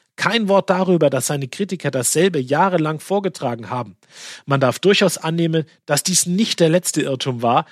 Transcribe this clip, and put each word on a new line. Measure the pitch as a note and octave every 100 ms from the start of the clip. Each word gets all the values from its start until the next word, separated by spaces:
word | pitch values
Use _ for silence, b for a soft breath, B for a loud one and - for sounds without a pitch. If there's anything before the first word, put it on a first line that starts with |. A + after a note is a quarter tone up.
| _ -
Kein | - A3+ G3+
Wort | G3 -
darüber, | F#3 F#3 F3 D3+
dass | C3 -
seine | D3 C3+
Kritiker | - G3 F3+ C#3+
dasselbe | C3 A#2 D3+ F#3+ E3
jahrelang | B2+ C#3 F#3+ F3+ D3+ D#3
vorgetragen | - G3 G3 - C3+ A#2 A2
haben. | B2 A2 - B B B B -
Man | C#3
darf | C3 -
durchaus | F#3 G3+ G3 -
annehmen, | D#3+ E3+ E3 D#3+ D3+ b -
dass | D3
dies | - F3 -
nicht | F3+ A3+ -
der | E3
letzte | E3+ - D#3
Irrtum | D3 C3 C#3+ B2
war, | A#2 C3+ E3+